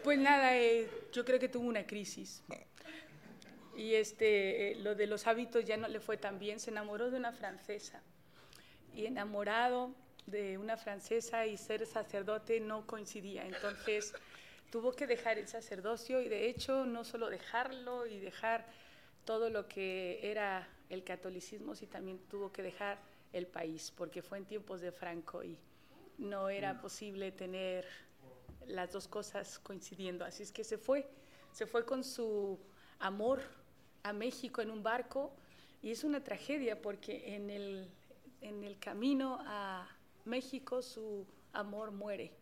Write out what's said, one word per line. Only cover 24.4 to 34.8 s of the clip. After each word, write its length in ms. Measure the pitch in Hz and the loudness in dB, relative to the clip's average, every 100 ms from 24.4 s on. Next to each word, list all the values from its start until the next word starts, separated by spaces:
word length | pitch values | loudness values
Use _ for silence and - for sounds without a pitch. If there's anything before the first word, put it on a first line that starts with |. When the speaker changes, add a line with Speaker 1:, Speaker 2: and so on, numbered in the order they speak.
| 196 | -6
Speaker 1:
tiempos 340 | 214 202 190 | -8 -8 -6
de 100 | 180 | -6
Franco 520 | 175 175 170 165 - | -6 -6 -6 -8 -8
y 160 | 175 160 - - - - - - | -8 -10 -16 -20 -20 -20 -20 -8
no 320 | 208 202 196 | -4 0 0
era 240 | 196 196 | 0 0
Speaker 2:
Mm. 80 | 190 | -2
Speaker 1:
posible 500 | 196 - 208 196 190 | -6 -8 -8 -6 -6
tener 540 | 190 185 185 185 180 180 - - - - - - - - | -6 -6 -2 0 -2 -4 -12 -18 -20 -20 -18 -18 -16 -6
las 260 | 190 180 | -4 -2
dos 160 | 196 185 | -4 -4
cosas 520 | 208 208 202 202 - | -6 -4 -6 -6 -10
coincidiendo. 680 | - 196 - 185 185 180 170 | -10 -12 -10 -6 -4 -4 -6
Así 180 | - | -8
es 80 | 208 | -10
que 120 | - | -8
se 140 | 220 214 | -4 -4
fue, 300 | - 277 277 - - - - | 4 4 4 -10 -20 -20 -20
se 160 | - 220 | -6 2
fue 180 | 240 233 | 2 2
con 180 | 262 | 0
su 540 | 254 - 226 208 196 190 - - - - | 0 -2 0 2 0 -2 -8 -20 -20 -2
amor 420 | 196 196 220 269 269 - - - - - | -2 2 4 4 2 -14 -20 -20 -20 -10
a 100 | 202 | -6
México 480 | 208 240 254 247 - | -2 -2 -2 -4 -2
en 100 | 220 | -2
un 100 | 220 | 0